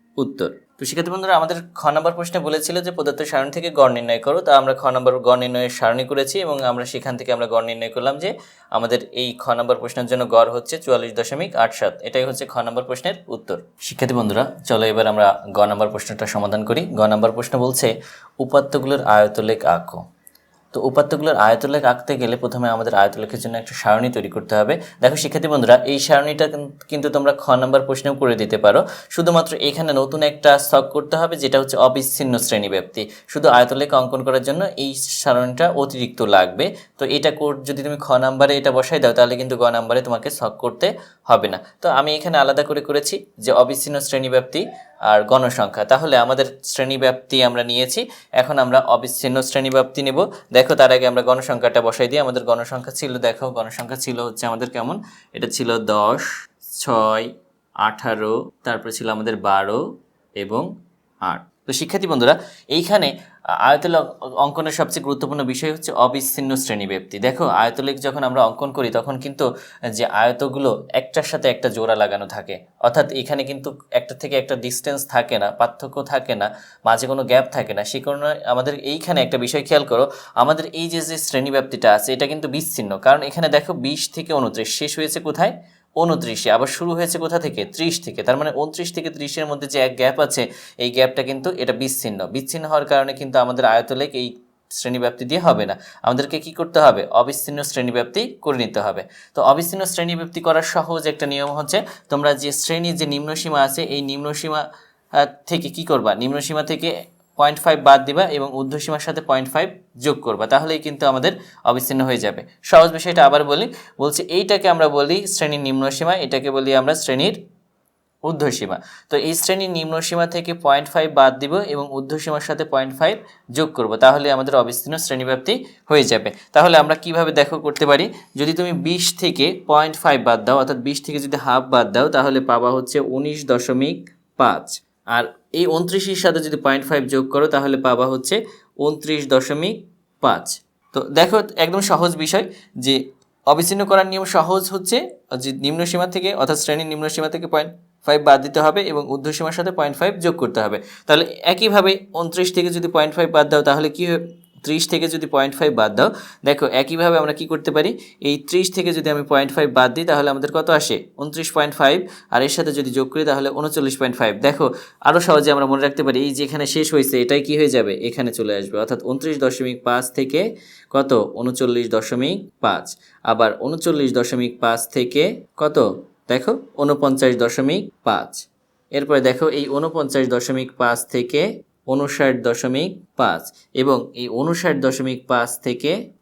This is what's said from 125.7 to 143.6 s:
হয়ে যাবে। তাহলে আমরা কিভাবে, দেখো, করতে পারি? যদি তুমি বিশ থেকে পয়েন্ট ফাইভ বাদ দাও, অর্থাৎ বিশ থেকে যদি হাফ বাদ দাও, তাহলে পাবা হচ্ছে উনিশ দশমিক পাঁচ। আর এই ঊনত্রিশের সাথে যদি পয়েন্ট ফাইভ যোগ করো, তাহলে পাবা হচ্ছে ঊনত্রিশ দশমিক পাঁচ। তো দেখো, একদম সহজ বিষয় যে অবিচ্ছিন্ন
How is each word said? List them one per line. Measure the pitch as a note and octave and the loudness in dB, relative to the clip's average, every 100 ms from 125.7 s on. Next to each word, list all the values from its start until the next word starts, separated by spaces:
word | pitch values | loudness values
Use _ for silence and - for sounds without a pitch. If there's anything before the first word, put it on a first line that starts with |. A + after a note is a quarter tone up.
| _ - | _ 2
হয়ে | D3+ B2 | 4 4
যাবে। | A2+ G#2 - - | 2 -2 -10 0
তাহলে | - E3+ D#3+ | 6 8 8
আমরা | D3 D3+ | 6 2
কিভাবে, | E3+ E3 E3 | -2 -2 0
দেখো, | D3+ C#3+ D#3 | 2 2 0
করতে | D3+ C#3+ D3 | -4 0 4
পারি? | C#3+ G#3 - - C3 | 4 2 -6 -12 -4
যদি | D3 E3 | -2 -2
তুমি | F3+ D#3+ C#3 | -2 -4 -2
বিশ | F3+ F3 - | -2 -2 -2
থেকে | F3+ C3 D3 F#3 - | -2 2 0 0 2
পয়েন্ট | D3+ D#3 D#3 | 4 4 2
ফাইভ | D#3+ C3+ A#2 | 2 4 4
বাদ | A2+ G#2+ | 2 4
দাও, | C3+ | 2
অর্থাৎ | C3 C3 B2 | 2 -2 -4
বিশ | C#3+ - | -6 -6
থেকে | D3 C#3 | -8 -6
যদি | C#3 | -6
হাফ | C3 B2+ C3 | 0 0 2
বাদ | B2+ A2 A#2+ | 2 4 2
দাও, | C#3+ | 2
তাহলে | C#3 C#3 C3+ C3 | 4 2 2 2
পাবা | A#2+ B2 | 2 2
হচ্ছে | C3 B2+ D3 C#3 C3 | 0 0 -2 -2 -4
উনিশ | D3+ D3+ C#3 | -6 -6 -2
দশমিক | A#2+ B2 B2+ C#3 F3+ - _ _ - | 0 0 -2 -2 -4 -12 _ _ 0
পাঁচ। | B2 E2 - - _ _ - | 2 2 -6 -14 _ _ -4
আর | A#2 A2+ - _ D#3+ | -2 -2 -6 _ -2
এই | E3+ | 0
ঊনত্রিশের | D#3+ F3 F#3+ F#3+ F3+ | 0 0 -2 -2 0
সাথে | F3+ D#3+ D#3 | 2 2 -2
যদি | D3 C3+ | -2 0
পয়েন্ট | C3+ C3+ | 0 0
ফাইভ | D3 B2+ | -2 0
যোগ | C3+ C3+ | -2 0
করো, | C#3 D3+ | 0 2
তাহলে | D3 C#3 C3+ C3 | 2 0 0 2
পাবা | A#2+ B2+ | 2 0
হচ্ছে | C3 C3 G3+ G#3+ - _ - D3 | -2 -2 -4 -4 -14 _ -6 -4
ঊনত্রিশ | D3+ D3+ D3+ C3+ | -4 -4 -4 2
দশমিক | C3 C3 D3 F3+ A3 - _ _ _ | 2 2 -4 -4 -6 -12 _ _ _
পাঁচ। | C3+ F2+ - - _ _ _ C#3 | 0 0 -4 -12 _ _ _ -6
তো | - D3 | 0 4
দেখো, | F3+ G#3 - - | 4 4 0 0
একদম | E3 F#3+ G3 | 0 0 2
সহজ | D#3+ F3 E3+ | 2 2 0
বিষয় | D#3 F#3+ D4 - _ - | -2 -2 -2 -10 _ -6
যে | B2+ C3+ C3+ - _ _ - | 0 0 -2 -14 _ _ 2
অবিচ্ছিন্ন | D3+ | 4